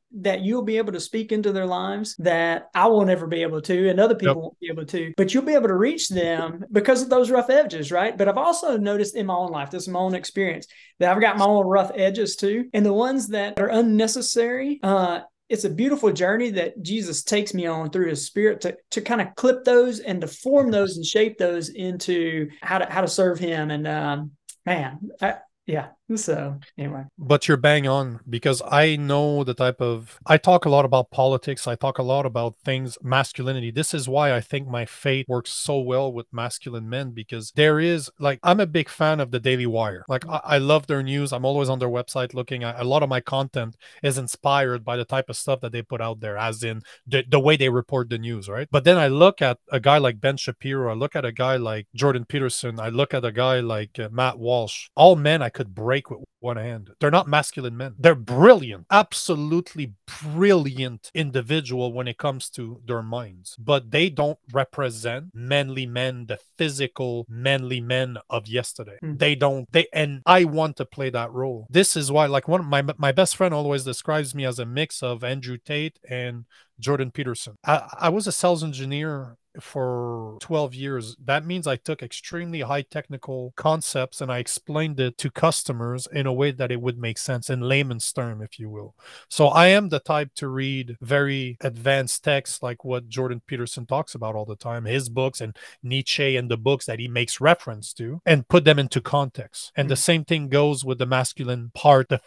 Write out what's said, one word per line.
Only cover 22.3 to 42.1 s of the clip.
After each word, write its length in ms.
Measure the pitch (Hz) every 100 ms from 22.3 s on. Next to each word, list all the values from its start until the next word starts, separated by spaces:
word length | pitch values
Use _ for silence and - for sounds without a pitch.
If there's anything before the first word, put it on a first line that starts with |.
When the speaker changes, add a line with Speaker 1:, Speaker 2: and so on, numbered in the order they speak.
| 160 151 -
Speaker 1:
how 180 | - 190
to, 80 | 180
how 160 | 180
to 60 | 175
serve 300 | - 185 170
him. 320 | 175 160 151
And, 160 | 147 151
um, 460 | 151 147 143 151 - - - -
man, 320 | 175 131 143 208 -
I, 160 | 196 - - _
yeah. 260 | - 151 - _ -
So 440 | 220 190 151 139 143 - -
anyway. 280 | 143 143 135 -
Speaker 2:
But 320 | 135 147 -
you're 80 | 139
bang 320 | 147 151 139
on, 320 | 135 131 117 -
because 320 | 117 143 131 -
I 300 | 143 156 147
know 480 | 143 143 147 143
the 100 | 127
type 260 | 120 127 123
of, 380 | 123 113 117 - -
I 100 | 156
talk 300 | - 180 160
a 20 |
lot 160 | 143
about 260 | 139 131 120
politics. 560 | - 131 135 - 131 -
I 80 |
talk 220 | 117 135 131
a 60 |
lot 240 | 127 135 135
about 300 | 117 117 110 -
things, 320 | 131 131 -
masculinity. 680 | 127 131 135 - 127 131 117
This 240 | 117 156
is 160 | 160 123
why 240 | 135 147
I 80 | 123
think 260 | - 143 135
my 160 | 120
faith 400 | 113 - 143 135 127
works 260 | 123 -
so 260 | - - 143
well 340 | 127 127 139
with 140 | 120 117
masculine 600 | 117 117 - 135 117 110
men, 220 | 127 135
because 380 | 113 107 113 107
there 280 | - 151 151
is, 300 | 165 170 139 -
like, 220 | 143 135
I'm 180 | 175 196
a 60 | 180
big 240 | 160 147
fan 300 | - 156 156
of 100 | 127
the 100 | 123
Daily 240 | 123 127
Wire. 400 | 123 113 110 92 -
Like, 220 | 131 160
I, 120 | 156
I 140 | - 143
love 280 | 139 151 139
their 160 | 143
news. 300 | 135 139 143
I'm 140 | 127 131
always 240 | 143 131
on 80 | 131
their 100 | 123
website 460 | 120 120